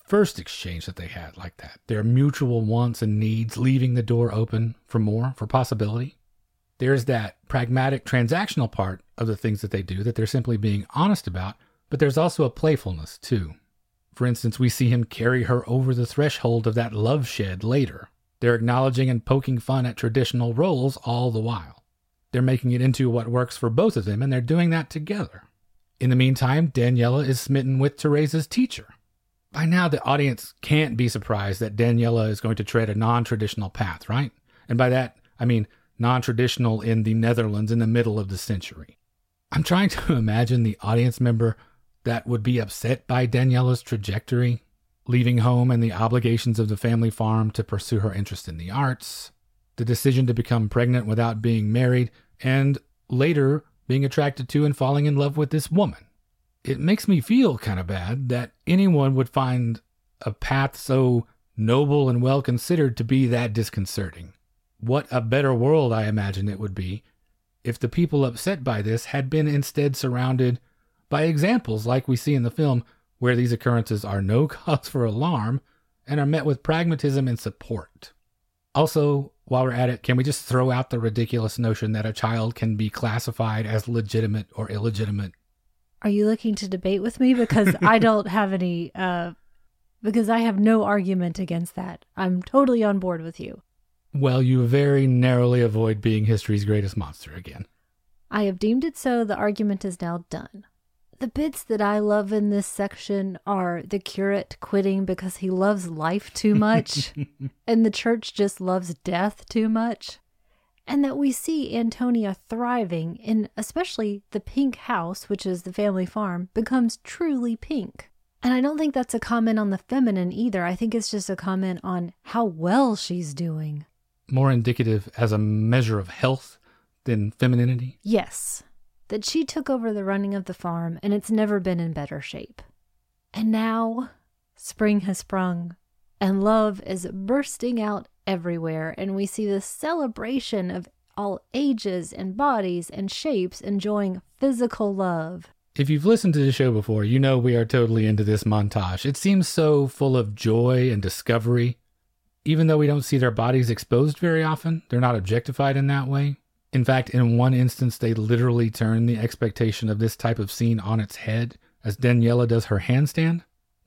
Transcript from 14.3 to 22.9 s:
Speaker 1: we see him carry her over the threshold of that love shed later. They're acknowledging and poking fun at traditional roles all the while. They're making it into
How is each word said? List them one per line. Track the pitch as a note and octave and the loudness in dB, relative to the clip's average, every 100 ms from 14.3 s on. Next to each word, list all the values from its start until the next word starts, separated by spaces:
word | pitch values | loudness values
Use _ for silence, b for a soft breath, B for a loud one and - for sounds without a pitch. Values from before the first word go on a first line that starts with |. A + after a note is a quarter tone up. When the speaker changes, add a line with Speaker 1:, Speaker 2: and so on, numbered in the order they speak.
| A#2 A#2 - | 0 -2 0
Speaker 1:
we | B2 | 0
see | - A#2+ | 2 2
him | A#2+ | 2
carry | A2+ - A#2 B2+ | 0 -2 0 0
her | A#2 B2 - | 2 -2 0
over | B2+ C3 | 0 0
the | B2 A#2+ | 0 -2
threshold | - D3 - A#2 A#2 A2+ | 0 0 0 0 0 0
of | A2 | 0
that | A#2 | -2
love | G#2+ A2 C#3+ B2 | 0 0 0 -2
shed | - G2 F#2 | -4 -6 -4
later. | G#2+ C#3 A#2 - - _ _ - | -2 0 0 -4 -20 _ _ -2
They're | A#2+ A#2 | 2 2
acknowledging | A#2 B2 C3+ B2 C3 | 2 2 2 2 0
and | A#2 - | 0 0
poking | C3+ C3+ A#2+ | 0 0 -2
fun | - C3+ B2 | -2 -2 -2
at | - | -2
traditional | A#2 B2+ B2 A#2+ A#2+ | -2 0 0 0 0
roles | A#2 F#3 C3 C3+ - | 0 2 2 0 -2
all | - A#2+ B2 | -4 0 0
the | A2 | 0
while. | A2 G#2+ D2+ - _ _ _ _ _ | -2 -4 -8 -20 _ _ _ _ _
They're | B2 | 0
making | C3 C3 B2+ | 2 2 0
it | B2 | 2
into | C3 | 2